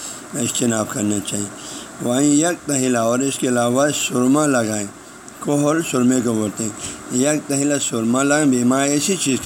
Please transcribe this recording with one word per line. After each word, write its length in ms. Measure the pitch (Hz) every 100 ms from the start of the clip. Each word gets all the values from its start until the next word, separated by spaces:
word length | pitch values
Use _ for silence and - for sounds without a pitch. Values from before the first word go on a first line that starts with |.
| - - -
اجتناب 520 | 165 120 - 123 113 104
کرنا 260 | 127 104 104 95
چاہیے۔ 200 | 101 101 - - - - -
وہیں 260 | 113 123 147
یک 400 | 147 170 170 -
تہلا، 340 | 139 131 120
اور 180 | 113 123
اس 200 | 139 -
کے 80 | 135
علاوہ 400 | 120 120 127 147 139 -
سرما 380 | 123 127 143 151
لگائیں، 400 | 127 110 107 101 - - - - -
کحل 400 | - 147 147 160 165
سرمے 240 | 131 123 127
کو 100 | 117
بولتے 300 | 110 107 95
ہیں، 540 | 113 104 - - - 123
یک 320 | 139 151 -
تہلا 260 | 139 143 143
سرما 440 | - 117 113 127
لگائیں، 220 | 143 147 147
بیما، 360 | 123 120 135
ایسی 340 | 139 147 143 185
چیز 180 | 139 120